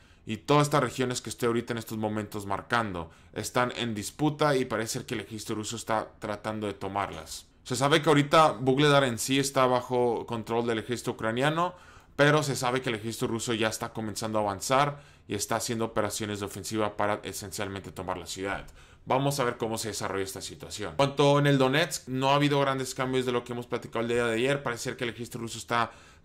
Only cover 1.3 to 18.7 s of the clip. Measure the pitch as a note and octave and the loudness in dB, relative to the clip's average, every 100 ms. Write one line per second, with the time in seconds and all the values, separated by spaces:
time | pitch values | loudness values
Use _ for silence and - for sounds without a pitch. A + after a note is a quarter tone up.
1.3 | - A#2+ A#2 A#2 A#2 A2 A2 G#2+ G#2+ G#2 | -2 0 0 -2 -6 -6 -4 -2 -2 -4
2.3 | G#2+ G2+ F#2+ - A#2+ A2 F2 E2 - - | -6 -6 -6 -2 -2 -2 -4 -10 -14 -12
3.3 | - A2 B2+ B2 - A#2 G#2 G2 - D3+ | -8 -4 0 0 0 -4 -4 -8 -2 0
4.3 | D3 D3+ C3+ B2 G#2+ A2+ B2+ A2+ A#2+ G2 | 2 2 2 0 -2 -4 -6 -6 -8 -8
5.3 | A2 - G#2+ G#2 A2+ - A2 - - G#2+ | -10 -6 -6 -6 -6 -2 -2 -4 -8 -8
6.3 | G#2 A2 G#2+ G#2 G2 G2 G2 F#2 E2 D2+ | -6 -6 -4 -6 -6 -6 -4 -4 -6 -12
7.3 | - - _ - B2 C#3 D#3 D3+ C#3+ C#3+ | -14 -16 _ -6 0 4 4 6 4 6
8.3 | E3 D#3 G2+ C3 C3 D3 C#3+ C3+ A2+ - | 6 6 4 2 4 6 6 4 0 0
9.3 | C3+ C#3 C#3 B2+ B2+ B2 B2 B2 G#2 - | 0 2 2 4 4 2 2 2 2 -2
10.3 | A#2 G#2 A2+ A#2 A2 G#2+ A#2+ - A2+ A2 | -6 -2 -2 0 -2 -2 -4 -4 -4 -2
11.3 | A#2 D3 D#3+ F3+ - - - - - D3 | 0 2 2 -2 -4 -18 -20 -6 4 6
12.3 | D3+ D3 B2 B2 B2+ C3 A2 A2+ A2 A#2+ | 6 2 -2 0 0 0 -4 -4 -4 -2
13.3 | A2+ A#2 A2+ A2 G#2+ A#2 - A2 F#2+ A2 | -2 -2 0 0 0 -6 -6 -8 -6 -2
14.3 | G#2+ G#2 F#2+ - C3 C#3+ C#3+ - - - | 0 0 -2 2 4 2 0 -14 -20 -8
15.3 | G#2 - A2+ - A2+ A2+ A2 G#2 - G#2+ | -6 -2 -2 -2 -2 -2 0 -2 -2 -4
16.3 | G#2 G2 G#2 F#2 A2 G#2 - G#2 G#2 - | -4 -6 -8 -4 -2 -2 0 -2 -2 -6
17.3 | F#2+ G2+ G2 G2 G2 F#2 E2+ F2+ F2 E2 | -10 -10 -6 -6 -8 -10 -8 -6 -6 -8
18.3 | F#2+ G2 F2 - | -8 -6 -6 -8